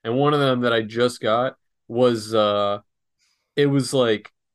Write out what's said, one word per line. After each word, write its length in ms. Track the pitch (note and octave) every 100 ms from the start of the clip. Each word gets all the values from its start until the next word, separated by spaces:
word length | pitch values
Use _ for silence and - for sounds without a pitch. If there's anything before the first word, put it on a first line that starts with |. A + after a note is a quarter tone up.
And 140 | A#2 B2
one 160 | D3
of 60 | D3
them 220 | C#3 B2
that 120 | B2
I 80 | A#2
just 400 | G#2+ A2+ B2 A#2+
got 360 | A2+ A2+ C3 - _ _ -
was, 460 | A#2 B2 A#2 G#2+
uh, 460 | A2 G#2 G#2 G2+ G#2 - _ _ _ _ _ _ -
it 120 | C#3+
was 260 | C#3 B2
like, 380 | C#3 A#2+ G#2+ - _ _